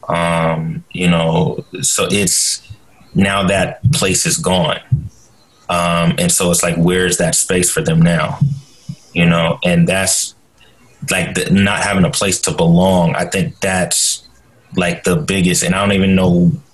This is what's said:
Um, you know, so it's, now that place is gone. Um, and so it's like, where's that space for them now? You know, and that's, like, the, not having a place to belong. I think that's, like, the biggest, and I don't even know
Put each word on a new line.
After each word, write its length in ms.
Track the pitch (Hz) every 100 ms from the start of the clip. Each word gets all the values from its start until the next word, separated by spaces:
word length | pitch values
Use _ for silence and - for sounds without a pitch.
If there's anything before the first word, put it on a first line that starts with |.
| -
Um, 760 | 85 85 85 82 80 80 82 -
you 180 | 90 90
know, 560 | 85 82 82 - - - -
so 240 | 139 - 95
it's, 560 | 101 95 - - - - - _ _ -
now 320 | - 98 98 92
that 320 | 95 90 - -
place 340 | 147 98 92 85
is 120 | 78
gone. 420 | 82 92 80 - - 76 - - _ _ _ _ -
Um, 460 | 87 87 85 85 85
and 120 | 87
so 180 | - 92
it's 120 | 85
like, 120 | 87 82
where's 400 | 85 90 90 90
that 160 | 85 76
space 340 | - 92 87
for 100 | -
them 200 | 80 80
now? 360 | 85 82 76 - 139 - - - - - _
You 140 | 87 85
know, 320 | 85 82 85
and 240 | 90 85 85
that's, 460 | 95 95 - - - _ _ _ _ _ _ -
like, 240 | 95 87
the, 160 | - -
not 300 | 95 101 104
having 240 | 101 190
a 60 | 170
place 300 | - 101 90
to 100 | -
belong. 600 | - 85 85 92 92 85 71
I 80 |
think 340 | - 98 85 -
that's, 680 | 95 92 85 - - - - _ _ _ _ -
like, 260 | 87 87
the 140 | - 85
biggest, 460 | 76 98 90 90
and 100 | -
I 60 | 92
don't 120 | 101
even 200 | 98 95
know 380 | 92 92 87 87 - _